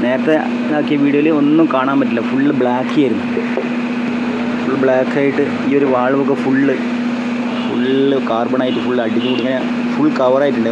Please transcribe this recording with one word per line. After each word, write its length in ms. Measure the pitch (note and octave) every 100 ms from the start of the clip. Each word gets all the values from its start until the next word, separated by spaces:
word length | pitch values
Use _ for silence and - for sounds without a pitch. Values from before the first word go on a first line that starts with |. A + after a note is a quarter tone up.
നേരത്തെ 320 | B2 C3 A#3 D#3 - A#2+ A#2+
ഇതാക്കിയ 300 | D3+ B2+ D3
വീഡിയോയിൽ 260 | C#3+ C#3+ D#3 D3+
ഒന്നും 280 | C#3+ D#3 D3+
കാണാൻ 240 | C3 C3 C#3
പറ്റില്ല, 220 | A#2 A#2 A#2+
ഫുൾ 180 | B2+ C#3+ C3+
ബ്ലാക്ക് 340 | B2 B2 A#2+ D#3
ആയിരുന്നു. 220 | C3 G2+ - - - - - - - - - - - - - -
ഫുൾ 140 | - C3
ബ്ലാക്ക് 320 | C3 C3 B2 C#3
ആയിട്ട് 240 | C#3 C3+ C3+ A#2+ B2
ഈ 20 | C#3
ഒരു 80 | C#3
വാൾവൊക്കെ 420 | B2+ B2 C#3 C#3 C3
ഫുൾ, 260 | C3 C3+ C#3 C3 - - - - - - - - -
ഫുൾ 460 | A#2 B2 C3+ C#3 C3+ A#2+
carbon-ായിട്ട് 500 | A2+ A#2+ B2+ B2+ B2
ഫുൾ 140 | A#2+ B2
അടിച്ചു 240 | A2+ A2 B2
കൂടി 140 | B2
ഇങ്ങനെ 160 | B2 C3 A#2+ - -
ഫുൾ 140 | B2 D3+ C3+
കവറായിട്ടുണ്ട്, 500 | B2+ C3+ C#3+ A#2+ A2+